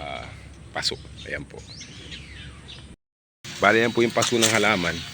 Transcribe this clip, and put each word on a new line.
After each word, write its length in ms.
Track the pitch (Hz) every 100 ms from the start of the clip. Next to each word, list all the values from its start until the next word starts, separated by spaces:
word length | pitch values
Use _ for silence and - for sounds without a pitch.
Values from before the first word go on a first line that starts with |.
| 71 64 - - - - -
paso. 240 | 76 - - - - -
Ayan 160 | 71 -
po. 160 | - - - - - - - - - - - - - - - _ _ _ _ - -
Bali, 240 | 98 110 117
yan 80 |
po 80 | 113
yung 140 | 117 117
paso 260 | 110 117
ng 80 | 110
halaman. 480 | 110 104 101 85 82 -